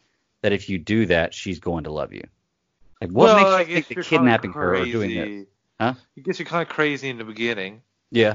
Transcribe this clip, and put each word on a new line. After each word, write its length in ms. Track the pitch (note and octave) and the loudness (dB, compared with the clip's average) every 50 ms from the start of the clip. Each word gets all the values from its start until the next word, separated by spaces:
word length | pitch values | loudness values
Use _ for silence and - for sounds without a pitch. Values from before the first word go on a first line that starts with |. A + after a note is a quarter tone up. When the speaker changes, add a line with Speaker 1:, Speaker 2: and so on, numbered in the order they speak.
| _ _ _ _ _ _ _ _ | _ _ _ _ _ _ _ _
Speaker 1:
that 100 | - G#2 | -2 -2
if 180 | G2+ F#2+ - - | -2 -2 -4 -6
you 80 | G2 | -8
do 280 | F2 D2+ - G#2+ A2+ A2 | -6 -4 -2 0 2 2
that, 280 | E2+ F2 E2 E2 - - | 2 2 2 0 0 -4
she's 260 | - - G2 F2+ D#2+ | -8 -8 -8 -8 -8
going 260 | - F2 E2+ E2 D2+ | -6 -6 -6 -6 -6
to 60 | D2+ | -8
love 200 | D2+ D2+ C2+ G1+ G1+ | -8 -8 -8 -8 -10
you? 100 | G1+ - - _ _ _ _ _ _ _ _ _ _ _ - _ - | -14 -18 -18 _ _ _ _ _ _ _ _ _ _ _ -20 _ -12
Like, 100 | A2 F2 | -10 -2
what 140 | F2+ A#2 F#3+ | 4 6 6
Speaker 2:
Well, 100 | A3+ G#3+ | 8 8
Speaker 1:
makes 120 | G3+ G3 F#3+ | 8 6 6
you 60 | F#3+ | 4
Speaker 2:
I 80 | F#3 E3+ | 2 2
Speaker 1:
think 60 | D#3+ | 0
Speaker 2:
guess 180 | F3 E3+ D3 | -2 -4 -4
Speaker 1:
that 80 | - A#2 | -4 -6
Speaker 2:
you're 80 | F3+ E3 | -8 -2
kinda 140 | - D#3+ C#3+ B2+ | 2 2 4 4
Speaker 1:
kidnapping 300 | B2 A2+ A2+ - F#2+ F2+ | 4 4 2 0 -4 -6
her 220 | F#2+ F#2 F2+ F#2 | -4 -2 0 0
or 100 | F#2+ F#2 | 0 -2
doing 240 | - A#2 A2+ G#2+ A#2 | -2 -2 -4 -4 -4
Speaker 2:
crazy. 260 | A2+ A2+ G#2+ G#2 G#2 G2+ | -4 -6 -6 -8 -10 -12
Speaker 1:
this? 80 | G2 - _ _ _ _ _ - | -16 -20 _ _ _ _ _ -2
Huh? 140 | A2 B2 C3 - _ _ _ | -2 -2 -2 -4 _ _ _
Speaker 2:
I 40 | D3 | -10
guess 180 | C3 F#3 - - | -8 -8 -6 -6
you're 80 | E3 | -6
kinda 180 | - D#3+ E3+ D#3+ | -6 -4 -4 -4
crazy 440 | - - - D3+ D3 C#3+ B2+ C3 C3+ | -4 -2 0 0 0 -2 -4 -6 -8
in 80 | B2 | -8
the 60 | A2+ A2+ | -8 -10
beginning. 580 | A2 G#2+ G#2+ A#2 A#2 A#2 G2+ F#2+ F#2+ G#2+ A#2 _ _ _ _ _ _ | -12 -8 -4 -4 -4 -2 -4 -6 -10 -12 -16 _ _ _ _ _ _
Speaker 1:
Yeah. 220 | - A#2 A2 G#2 | 2 4 4 4